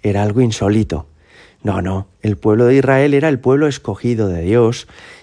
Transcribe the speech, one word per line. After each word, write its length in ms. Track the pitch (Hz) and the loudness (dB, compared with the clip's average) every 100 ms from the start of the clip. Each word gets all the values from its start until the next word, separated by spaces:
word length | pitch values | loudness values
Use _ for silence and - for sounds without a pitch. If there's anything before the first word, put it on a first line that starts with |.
era 220 | 107 98 | -4 -2
algo 160 | 104 107 | 0 0
insólito. 680 | 123 107 98 107 104 71 - _ _ - - _ | 0 0 0 0 -2 -6 -10 _ _ -20 -20 _
No, 200 | 110 95 | -6 -6
no, 260 | 90 95 98 _ | -4 -6 -10 _
el 160 | 107 98 | -6 -2
pueblo 300 | 113 110 120 | 0 2 4
de 100 | 135 | 4
Israel 360 | 131 135 143 | 2 2 2
era 140 | 143 160 | 2 0
el 120 | 135 | 0
pueblo 280 | 127 135 151 | 0 2 0
escogido 600 | 135 - 98 120 117 104 | -2 -8 -6 -4 -2 -2
de 140 | 87 | -2
Dios, 440 | 85 113 113 127 - - - - | 0 2 2 0 -10 -20 -20 -20